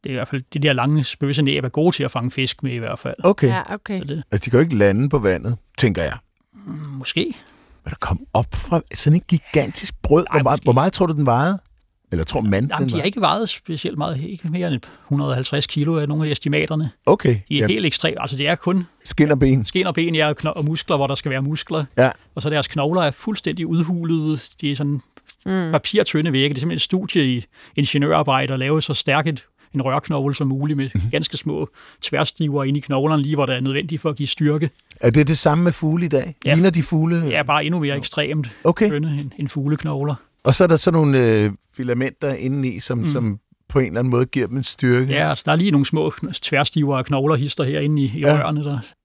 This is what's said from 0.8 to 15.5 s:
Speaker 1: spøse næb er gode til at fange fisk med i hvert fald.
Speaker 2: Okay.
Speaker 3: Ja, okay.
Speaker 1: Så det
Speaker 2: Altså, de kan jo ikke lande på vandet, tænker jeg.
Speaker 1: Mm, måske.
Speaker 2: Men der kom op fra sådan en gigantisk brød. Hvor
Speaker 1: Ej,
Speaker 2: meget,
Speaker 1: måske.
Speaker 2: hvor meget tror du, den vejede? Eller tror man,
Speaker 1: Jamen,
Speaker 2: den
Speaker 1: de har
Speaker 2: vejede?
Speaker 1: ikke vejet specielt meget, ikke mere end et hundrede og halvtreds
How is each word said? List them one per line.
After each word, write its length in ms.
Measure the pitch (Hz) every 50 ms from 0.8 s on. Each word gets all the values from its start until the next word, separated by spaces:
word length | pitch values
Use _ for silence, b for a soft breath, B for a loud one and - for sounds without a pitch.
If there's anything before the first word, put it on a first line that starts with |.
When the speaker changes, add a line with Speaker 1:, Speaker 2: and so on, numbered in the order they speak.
| 120 139 151 156 131
Speaker 1:
spøse 380 | - - _ 147 139 143 151
næb 220 | 151 135 147 143 -
er 60 | 127
gode 260 | - 151 156 180 170
til 80 | - 139
at 80 | 127
fange 200 | - 123 117 127
fisk 320 | - - 131 123 - - -
med 80 | 127 123
i 40 |
hvert 220 | 117 113 - - -
fald. 160 | - - - - -
Speaker 2:
Okay. 240 | 180 202 - -
Speaker 3:
Ja, 260 | 123 113 185 - - 196
okay. 260 | 208 _ - 202 185
Speaker 1:
Så 60 | -
det 180 | 139 143 160 - _
Speaker 2:
Altså, 140 | - - -
de 40 | 117
kan 80 | 120 123
jo 20 | 160
ikke 120 | 170 139
lande 340 | 104 101 101 98 107 135 139
på 100 | 151 139
vandet, 360 | 104 98 92 82 - 110 120 - _ _ _
tænker 260 | - - 113 90 82 82
jeg. 140 | 71 - - _ _ _ _ _ _ _ - 202
Speaker 1:
Mm, 80 | - 139
måske. 500 | 151 151 143 139 135 127 - - 160 190 339 - b b b b b b b b b b
Speaker 2:
Men 60 | -
der 60 | - -
kom 200 | - - 92 - - - -
op 220 | - 123 - -
fra 260 | - - - 170 160 - _ -
sådan 220 | - - 151 151
en 40 | 180 -
gigantisk 640 | - 180 156 _ - - 151 - - - - - - - - -
brød. 220 | - 143 170 175 -
Hvor 80 | -
Speaker 1:
Ej, 60 | 151 135
Speaker 2:
meget, 100 | 131 143
Speaker 1:
måske. 100 | 147 -
Speaker 2:
hvor 100 | 131 120
meget 200 | 131 147 190 -
tror 120 | - 190
du, 80 | 165 160
den 120 | 147 147
vejede? 340 | 127 117 123 143 175 202 185 _ _ _ _ _ _ _ _ _ _
Eller 140 | - 82 80
tror 160 | - - 135
man, 100 | 110 104 98
Speaker 1:
Jamen, 160 | 98 120 143
Speaker 2:
den 0 |
Speaker 1:
de 60 | - 151 - 131 113
har 40 |
Speaker 2:
vejede? 80 | 165 151
Speaker 1:
ikke 140 | 196 202 247
vejet 280 | 190 156 - 214 226 -
specielt 480 | - - _ - 165 147 - 175 -
meget, 220 | 151 147 170 160 131 151
ikke 240 | - 202 165 - 165
mere 180 | 156 180 175
end 80 | 170 139
et 120 | 120 - - - -
hundrede 280 | _ - 143 143 143 139
og 40 | 127
halvtreds 320 | 123 131 -